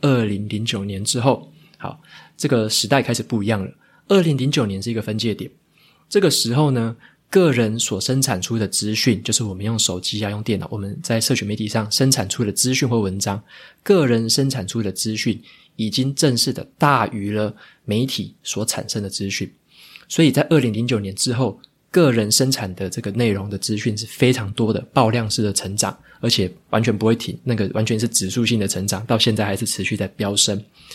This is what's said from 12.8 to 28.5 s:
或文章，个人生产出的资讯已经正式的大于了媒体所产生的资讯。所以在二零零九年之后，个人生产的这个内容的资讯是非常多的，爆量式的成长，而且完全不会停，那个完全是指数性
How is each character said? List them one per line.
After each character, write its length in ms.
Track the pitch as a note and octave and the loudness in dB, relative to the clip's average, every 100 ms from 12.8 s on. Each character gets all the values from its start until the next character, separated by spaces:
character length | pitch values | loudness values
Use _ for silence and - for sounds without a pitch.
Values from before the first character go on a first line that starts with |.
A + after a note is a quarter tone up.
| C3+ | 2
或 100 | A#2 | 2
文 180 | G2+ F#2+ | 0 -2
章， 200 | G2+ G2+ - - - _ | -4 -4 -8 -20 -20 _
个 200 | - G3 | 2 4
人 240 | C#3 A#2 A2+ | 6 2 2
生 220 | B2+ C3+ | 0 0
产 160 | B2+ F#2+ | -2 -4
出 160 | A#2 | -4
的 80 | G2+ | -4
资 260 | F#2+ A2 A2 | -4 -4 -2
讯 240 | - G#2+ - - _ - | -2 -2 -6 -20 _ -6
已 120 | A2 | -4
经 240 | G2+ C3 | 0 -2
正 240 | C#3 D#3 A#2+ | 2 2 2
式 160 | - | 0
的 140 | B2+ - _ | -2 -10 _
大 300 | D3 C3+ G#2 | 2 2 0
于 220 | G#2+ G2+ | -2 -4
了 240 | G#2+ G#2+ G#2+ - _ | -2 -2 -6 -20 _
媒 200 | - G#2+ | -4 -2
体 300 | C3 - G2+ - | 0 -4 -8 -10
所 240 | - - A2 | -8 -6 -4
产 200 | - G#2 | -4 -4
生 140 | A2+ | -6
的 60 | G2+ | -6
资 220 | - G2 | -6 -6
讯。 200 | - G2 - _ _ - - - | -4 -8 -10 _ _ -20 -20 -8
所 140 | - | 2
以 80 | D#3+ | 4
在 100 | C3 - | 4 4
二 80 | D#3 | 4
零 140 | B2+ | 2
零 140 | G#2+ A#2+ | 0 -2
九 120 | A#2 | -2
年 160 | G2+ | -4
之 180 | F#2+ - | -4 -2
后， 260 | A#2 B2 - - _ _ | 0 -2 -2 -16 _ _
个 200 | - D#3+ | 4 4
人 200 | A2+ G#2+ | 4 2
生 200 | - C3+ | 2 2
产 240 | C3+ F#2+ | 0 -4
的 160 | F#2 F#2+ | -6 -8
这 100 | - | -6
个 100 | G#2 | -6
内 180 | G2+ A#2+ | 0 0
容 180 | G2 G2+ | 0 -4
的 80 | G2+ | -6
资 200 | - G#2+ | -4 -2
讯 200 | A#2 G#2 | -2 -4
是 80 | |
非 280 | A2 - B2+ | -8 0 2
常 200 | B2+ G2+ | 2 -2
多 200 | - A2+ | -2 0
的， 80 | A2+ - | 0 -2
爆 180 | - A2+ | 2 4
量 200 | A#2 A2 | 2 -2
式 120 | - | -2
的 80 | G#2+ | 0
成 240 | F#2+ F#2 G2+ | -2 -4 -4
长， 200 | G2+ - - - | -4 -4 -20 -4
而 80 | A2+ | -2
且 220 | - F#2 - _ | 0 0 -4 _
完 120 | G#2+ | 0
全 140 | A2+ G#2+ | 2 2
不 100 | A2 | 2
会 80 | |
停， 240 | A#2 - A#2+ | 2 -2 -8
那 100 | - | -4
个 140 | A2 G2 | -2 0
完 140 | G2+ A2+ | 0 0
全 120 | A2+ | 0
是 80 | A2+ | 0
指 200 | - F#2+ | 0 -2
数 160 | G2 | 0
性 140 | A2+ | 2